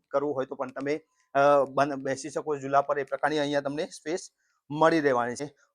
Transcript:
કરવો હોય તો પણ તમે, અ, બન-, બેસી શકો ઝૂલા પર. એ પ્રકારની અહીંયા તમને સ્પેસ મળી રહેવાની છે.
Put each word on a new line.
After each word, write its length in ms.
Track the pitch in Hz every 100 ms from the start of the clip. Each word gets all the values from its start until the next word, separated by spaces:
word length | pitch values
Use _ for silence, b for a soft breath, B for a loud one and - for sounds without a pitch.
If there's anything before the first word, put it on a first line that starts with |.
| _
કરવો 260 | 139 147
હોય 120 | 131 135
તો 100 | 135
પણ 160 | 127
તમે, 320 | 131 139 151 - _ _ 139
અ, 280 | 143 143
બન-, 320 | 127 135 143 135
બેસી 340 | 135 131 156
શકો 280 | 165 151 143
ઝૂલા 240 | 135 139
પર. 180 | 143 143
એ 40 |
પ્રકારની 360 | 135 - 143 151
અહીંયા 220 | 143 147
તમને 240 | 139 147 180
સ્પેસ 460 | - 151 180 - _ _ _ _
મળી 280 | 151 160 165
રહેવાની 360 | 143 123 120 117
છે. 200 | 143 - _